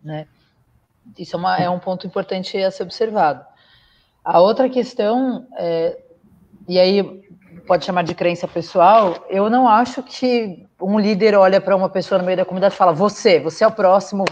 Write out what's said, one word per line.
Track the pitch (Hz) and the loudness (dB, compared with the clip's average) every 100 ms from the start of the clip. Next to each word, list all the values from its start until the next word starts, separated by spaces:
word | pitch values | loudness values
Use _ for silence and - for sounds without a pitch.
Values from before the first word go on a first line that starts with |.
né? | 151 156 156 _ _ _ _ _ _ _ 233 - | -14 -14 -14 _ _ _ _ _ _ _ _ -18
Isso | 175 175 | -10 -6
é | |
uma, | 185 185 | -4 -2
é | 175 | -2
um | 180 | -4
ponto | 190 185 190 | -6 -8 -8
importante | 196 190 190 180 202 | -8 -6 -8 -6 -4
a | 190 | -4
ser | 190 | -4
observado. | 180 - 220 208 160 131 - _ _ _ _ _ _ _ | -10 -6 -4 0 0 -2 -10 _ _ _ _ _ _ _
A | - 170 | 0 4
outra | 190 233 262 | 4 2 0
questão, | 254 226 - 208 240 262 254 - - | -2 -4 -2 -2 0 -2 -6 -10 -10
é, | 170 165 165 - _ _ _ _ _ _ - | -6 -2 -4 -6 _ _ _ _ _ _ -4
e | 180 | 2
aí | 185 202 185 - _ - _ - - | 2 2 -2 -8 _ -20 _ -10 -2
pode | 180 | -2
chamar | - 180 | 0 -4
de | 165 | -4
crença | 170 175 175 175 | -2 -2 -2 -6
pessoal, | 175 160 190 170 226 196 165 - | -8 -4 2 6 6 4 -2 -6
eu | 190 208 | -2 0
não | 247 254 | 2 4
acho | 214 247 - | 2 0 -6
que | - - 254 240 214 170 - - | -14 -4 -2 0 -2 -10 -18 -8
um | 190 214 | -2 0
líder | 202 202 214 | 0 2 4
olha | 202 190 190 | 6 6 4
pra | 185 190 | 2 0
uma | 185 | 0
pessoa | 190 175 196 | -4 -2 -2
no | |
meio | 180 185 | 0 -2
da | |
comunidade | 185 185 190 | -2 0 0
e | - | 2
fala, | 185 | 2
"Você, | 156 202 202 214 160 | 2 0 0 2 2
você | 151 156 | 0 0
é | 220 | 0
o | |
próximo, | 220 190 196 190 196 190 | 2 2 2 0 -4 -4